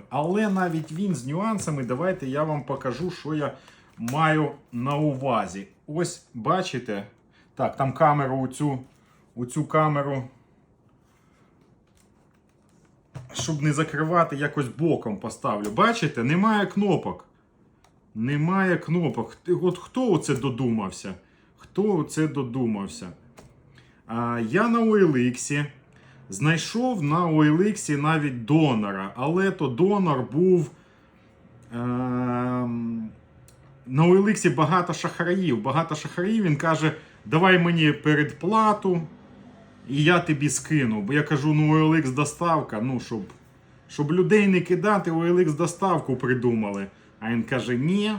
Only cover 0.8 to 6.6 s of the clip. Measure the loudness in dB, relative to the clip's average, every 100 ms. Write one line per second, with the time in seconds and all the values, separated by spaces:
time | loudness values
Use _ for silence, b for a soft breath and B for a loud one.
0.8 | -6 -4 -2 -2 -4 -4 -4 -4 -4 -4
1.8 | -4 -2 -2 -4 -4 -4 -2 -4 -6 -6
2.8 | -6 -4 -6 -6 -6 -4 -4 B B B
3.8 | B -10 -4 0 2 2 0 -4 _ -6
4.8 | -2 0 0 0 -2 -2 -2 -8 -16 _
5.8 | -10 -4 -4 -6 _ -6 0 0